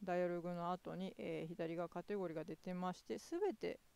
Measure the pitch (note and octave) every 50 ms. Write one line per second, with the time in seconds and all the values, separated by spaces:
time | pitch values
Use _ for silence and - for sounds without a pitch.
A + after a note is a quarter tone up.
0 | G3+ F#3 F3 F3+ F3+ F3 F3 F3 E3 F3 F3 F3 E3+ F3 F3+ F3+ - - E3 F3
1 | F#3+ F#3 - - - F3 E3 D#3+ D#3+ E3 E3+ - E3 D#3+ E3 E3+ F3 E3 - F3+
2 | F3 - G#3 G3+ F#3 E3 D#3 D#3+ D3+ D3 D#3 - - F3+ F3+ F3+ F3+ F#3 F3+ -
3 | - - A3 A3 - - E4+ F4 G#4 F#4+ A3+ - - - - - - - -